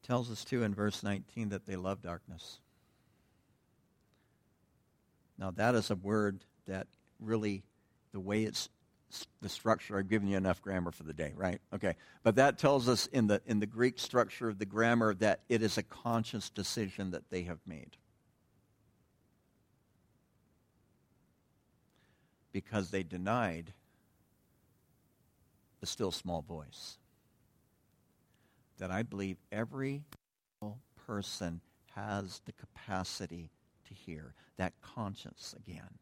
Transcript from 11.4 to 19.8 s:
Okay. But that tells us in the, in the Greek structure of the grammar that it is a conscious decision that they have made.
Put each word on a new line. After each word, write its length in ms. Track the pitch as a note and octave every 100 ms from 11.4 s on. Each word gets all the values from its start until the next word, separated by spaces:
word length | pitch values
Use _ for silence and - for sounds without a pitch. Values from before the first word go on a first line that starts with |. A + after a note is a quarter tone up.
| F#2 - _
Okay. 240 | F2+ G2 - - -
But 140 | A2+ G#2+
that 220 | C#3 -
tells 320 | C#3+ C#3 A#2+
us 160 | A#2 -
in 200 | C3+ G#2+
the, 140 | G2+ -
in 120 | G#2
the 80 | G#2
Greek 320 | A2 B2+ B2+
structure 520 | - B2 A#2 - A#2
of 80 | G2+
the 80 | G#2
grammar 480 | G2+ A#2 A#2+ A2
that 260 | F#2 G#2+ - -
it 140 | A#2
is 160 | A2 G#2+
a 40 |
conscious 680 | G2+ - A#2 A#2 A2 A2 -
decision 640 | - F#2+ - G2 - F#2+
that 180 | E2+ -
they 140 | F#2
have 160 | F2 E2 -
made. 300 | D#2+ - - _ _ _ _ _ _ _ _ _ _ _ _ _ _ _ _ _ _